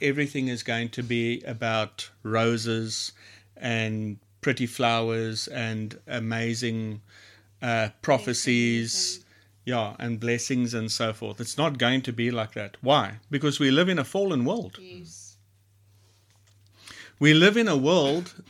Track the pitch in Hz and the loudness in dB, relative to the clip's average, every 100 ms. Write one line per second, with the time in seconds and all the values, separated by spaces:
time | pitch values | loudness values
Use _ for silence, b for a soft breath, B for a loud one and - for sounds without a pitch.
0 | 147 139 143 135 131 120 - 117 117 123 | -2 0 -2 -2 -4 -4 -4 -4 -4 -6
1 | 120 120 117 120 - 113 113 110 107 - | -4 -2 -2 -4 -6 -6 -2 -2 -2 -8
2 | - _ 107 113 117 117 117 113 110 107 | -16 _ -2 2 2 2 0 -2 -4 -6
3 | - B B B B - 120 113 110 110 | -8 B B B B -10 -4 -2 -2 -2
4 | 107 104 _ _ - 123 120 - 120 117 | -6 -8 _ _ -2 -2 -2 0 2 2
5 | 113 113 113 110 - 123 113 110 107 - | 0 -2 -2 -6 -8 -6 -4 -4 -6 -10
6 | - 127 113 113 117 113 120 113 110 107 | -10 -6 -4 -2 -2 -2 -2 -2 -4 -8
7 | b b b b b - 123 113 110 - | b b b b b -10 -2 0 0 -4
8 | - 135 - 117 - 120 120 117 117 - | 0 0 2 -2 2 2 4 0 -2 -4
9 | - - b b b b - 123 104 107 | -4 -6 b b b b -6 -4 -4 -6
10 | 120 113 117 120 - 127 120 117 110 - | -6 -4 -2 -2 0 0 0 -2 -4 -2
11 | 113 107 107 104 117 - 160 135 120 131 | -2 -4 -8 -8 -8 -2 -2 2 2 2
12 | 131 117 120 120 107 - 104 - 123 143 | -2 -2 0 0 -4 -6 -10 -6 4 4
13 | 101 107 - 143 147 139 143 135 180 175 | 4 -6 -6 -2 0 2 4 4 4 0
14 | 131 190 202 143 123 226 127 - 185 180 | -2 -2 0 0 -2 -2 -6 -14 -20 -18
15 | 165 - - - _ _ _ _ _ _ | -18 -20 -20 -20 _ _ _ _ _ _
16 | _ _ _ _ _ _ _ B B B | _ _ _ _ _ _ _ B B B
17 | B B 147 156 190 220 220 143 139 180 | B B 6 8 8 6 4 4 4 4
18 | 143 160 175 - - | 4 2 -4 -14 -10